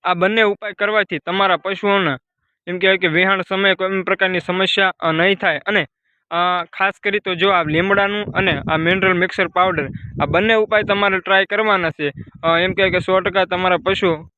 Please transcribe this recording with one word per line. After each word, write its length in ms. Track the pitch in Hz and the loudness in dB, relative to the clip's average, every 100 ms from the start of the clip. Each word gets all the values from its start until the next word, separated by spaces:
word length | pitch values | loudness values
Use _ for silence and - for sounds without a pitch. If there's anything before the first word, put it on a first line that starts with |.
આ 100 | 180 | -2
બંને 280 | 180 185 226 | 0 2 2
ઉપાય 320 | 214 202 208 | 2 0 -8
કરવાથી 440 | 196 208 214 190 160 | -4 -2 0 -2 -6
તમારા 380 | - 190 196 170 | -4 0 2 0
પશુઓના 600 | 190 190 202 202 170 131 _ _ _ _ - | -2 -4 0 2 0 -4 _ _ _ _ -10
એમ 120 | 180 | 0
કહેવાય 180 | 190 190 | 2 2
કે 100 | 180 | 2
વિહાણ 340 | 160 185 196 | 2 2 0
સમયે 340 | 175 190 196 185 | -2 0 0 0
કોઈ 140 | 190 | -2
પણ 140 | 190 | -2
પ્રકારની 360 | 180 196 190 180 | -2 0 0 -2
સમસ્યા, 540 | - 180 190 - 190 - | -2 -2 0 0 -2 0
અ, 120 | 165 | -2
નહીં 240 | 160 180 196 | 2 0 2
થાય. 240 | 190 151 - | -2 -2 -2
અને, 200 | 208 143 _ _ _ _ | -2 -4 _ _ _ _
અ, 320 | 170 175 180 | -2 0 -2
ખાસ 300 | 170 - 196 - | -6 -2 -2 -2
કરી 160 | 208 202 | -4 -4
તો 160 | 196 175 | -4 0
જો 140 | 196 | 2
આ 140 | 185 | 2
લીમડાનું 600 | 156 160 190 196 202 208 202 | 2 0 2 2 0 -2 -4
અને 360 | 180 190 143 - | -2 0 -2 -2
આ 60 | 160 | -2
મિનરલ 360 | 165 190 190 | 0 2 2
મિક્સર 340 | 175 180 - 180 | 0 -2 -2 -2
પાવડર, 400 | 180 185 165 135 - - - | 2 0 0 0 0 0 -4
આ 40 | 143 | 0
બંને 280 | 160 214 | 2 2
ઉપાય 300 | 220 214 214 | 2 2 0
તમારે 360 | 208 202 202 190 | 0 0 2 0
ટ્રાય 260 | 180 190 190 | 2 0 2
કરવાના 440 | 208 220 190 165 | -2 0 0 -2
છે. 220 | - 143 - - - | -4 -6 -6 -20 -4
અ, 140 | 165 165 | 0 0
એમ 160 | 185 | 0
કહેવાય 180 | 190 190 | 0 0
કે 80 | 180 | 0
સો 200 | 175 185 | 0 0
ટકા 260 | 190 190 185 | 0 -2 -2
તમારા 320 | 180 185 175 | 0 0 0
પશુ 520 | 175 190 190 156 170 | 0 0 0 -2 -8